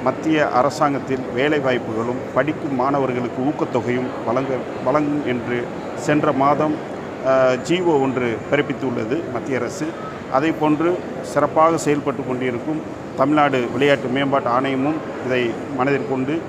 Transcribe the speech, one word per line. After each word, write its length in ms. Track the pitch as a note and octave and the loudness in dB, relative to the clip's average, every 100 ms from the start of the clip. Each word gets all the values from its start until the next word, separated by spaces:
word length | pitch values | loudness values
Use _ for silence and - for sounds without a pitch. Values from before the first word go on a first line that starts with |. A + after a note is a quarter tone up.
மத்திய 440 | B2+ B2+ D#3+ D#3 C#3 | -2 -2 0 2 4
அரசாங்கத்தில் 720 | B2 C3+ - D3 C#3 A2 C3 - A#2 | 4 2 2 0 0 -2 -4 -2 0
வேலைவாய்ப்புகளும் 800 | C#3+ D3+ C3 B2 G#2+ A2 A#2 B2+ B2 | 2 2 2 0 -2 -2 -2 -4 -2
படிக்கும் 400 | B2+ C#3 D3+ D#3 | 0 0 -2 -4
மாணவர்களுக்கு 680 | C3 C3 C#3+ C3 B2 A#2+ - | 0 2 2 0 0 -2 -2
ஊக்கத்தொகையும் 640 | C3 C#3+ D#3 B2 A2+ B2 B2 - - | -2 0 0 0 0 -2 -2 -4 -2
வழங்க, 300 | B2 C3+ B2+ A#2 - | 0 0 -4 -4 -4
வழங்கும் 420 | B2 D3 D3 D3 B2+ | 0 2 2 0 -2
என்று 400 | B2 A#2 A#2+ A#2+ - - - | -2 -2 -4 -4 -8 -10 -6
சென்ற 360 | - D3+ D3+ | 0 2 2
மாதம், 420 | C3+ C#3 D3 D#3 D3+ - - - - C3 | 2 2 2 0 -2 -6 -10 -10 -4 2
அ, 300 | C3 C3 B2+ | 4 4 2
ஜி 240 | - F3+ | 0 2
ஓ 180 | F3 D3 | 4 4
ஒன்று 380 | C3+ A#2+ B2 A2 - | 2 0 0 -2 0
பிறப்பித்துள்ளது 720 | C#3+ C#3 B2+ C3+ A#2+ A2 D#3 - | 0 0 -2 -2 -2 -2 -4 -4
மத்திய 260 | A#2+ A#2 B2 | -6 -2 -2
அரசு. 280 | A#2 - D3+ - - - - | -2 -4 -6 -6 -10 -10 -2
அதேபோன்று 640 | C3 D#3+ D#3 D3+ D3 E3 F3+ - - | 0 0 2 2 2 2 0 -4 -8
சிறப்பாக 540 | - D3 D3 D3 D#3+ D#3+ | -2 0 2 4 4 4
செயல்பட்டு 500 | D3+ D3 C#3 B2 B2+ | 2 0 0 -4 -4
கொண்டிருக்கும் 540 | B2+ B2+ A#2+ D3+ D#3 - - - - | -2 -2 -2 -4 -4 -6 -10 -10 0
தமிழ்நாடு 500 | C3+ D3+ C#3+ C3 A#2 | 4 6 4 4 0
விளையாட்டு 360 | A#2 C#3+ C#3 C3+ | 2 4 4 2
மேம்பாட்டு 420 | C3 C#3 C3+ B2 | 0 2 2 2
ஆணையமும் 460 | A#2+ C#3 C3 C#3 D#3 - - B2 | 2 2 0 0 -2 -6 -6 -2
இதை 240 | B2+ A#2+ G#2+ - C#3 | 0 0 -2 -6 -2
மனதில் 340 | C3 C#3 - | 0 0 0
கொண்டு 300 | C3 C3 E3 | -2 -2 -2